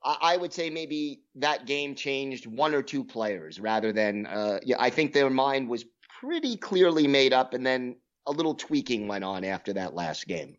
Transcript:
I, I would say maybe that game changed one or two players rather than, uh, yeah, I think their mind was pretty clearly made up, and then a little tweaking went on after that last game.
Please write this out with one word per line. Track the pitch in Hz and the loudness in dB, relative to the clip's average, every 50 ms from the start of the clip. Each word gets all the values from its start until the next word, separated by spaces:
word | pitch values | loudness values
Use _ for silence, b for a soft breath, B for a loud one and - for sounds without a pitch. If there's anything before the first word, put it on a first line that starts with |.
| - | -2
I, | 139 151 - | -2 0 2
I | 160 170 180 | 2 2 2
would | 180 180 160 | 2 0 -4
say | - 175 165 160 | -4 -4 -4 -4
maybe | 156 165 160 139 151 151 147 147 135 - _ _ - | -4 -6 -6 -4 -4 -4 -4 -4 -6 -10 _ _ -8
that | 131 139 151 147 - - | -2 0 0 0 0 -2
game | 123 143 143 143 143 139 | -2 -2 -2 -2 -4 -6
changed | - - 143 139 135 135 135 131 120 - | -6 -4 -4 -2 -2 -4 -4 -6 -8 -10
one | 113 110 127 151 156 | -8 -4 -2 0 2
or | 151 139 | 2 0
two | 139 - 147 139 | 0 -2 -4 -6
players | 120 - - 113 110 107 101 85 78 80 - 95 | -6 -4 -4 -2 -2 -2 -2 -4 -8 -12 -10 -6
rather | 107 110 110 110 107 110 | -2 0 0 2 0 2
than, | 101 107 107 104 104 104 104 | 2 2 2 2 0 -2 -4
uh, | 71 92 107 104 104 98 - | -6 -4 -2 -2 0 -2 0
yeah, | - 127 120 - | 0 0 2 4
I | 123 127 | 2 2
think | 123 156 156 139 | 4 2 2 2
their | 147 143 139 135 | 4 4 4 4
mind | 131 131 135 139 135 135 131 113 | 4 2 2 2 2 0 -2 -2
was | 120 117 - - _ _ _ - - - | -4 -6 -8 -12 _ _ _ -20 -20 -12
pretty | 247 285 339 330 320 254 226 | -8 -6 -4 -4 -2 -4 -4
clearly | 185 - - 202 185 185 170 160 156 147 139 | -6 -4 0 4 6 6 6 6 6 4 6
made | 143 139 135 127 | 6 6 6 6
up, | 131 127 131 - | 6 4 4 2
and | 127 123 127 | -2 -2 0
then | 131 131 127 127 123 123 - _ _ _ _ - | 0 0 0 -2 -4 -8 -12 _ _ _ _ -8
a | - | -4
little | 147 160 165 156 147 | -2 0 0 0 -2
tweaking | - - - 156 139 - - 120 107 104 104 | -4 -4 -2 0 0 0 0 -2 -2 -2 -4
went | 101 98 98 | -4 -4 -4
on | 95 98 92 | -4 -4 -4
after | 92 95 95 90 - 101 | -4 -4 -4 -4 -4 -4
that | 98 95 92 80 - | -4 -4 -4 -6 -4
last | 87 85 80 73 - - - | -4 -4 -4 -6 -6 -8 -8
game. | 90 80 71 - - | -6 -8 -8 -10 -16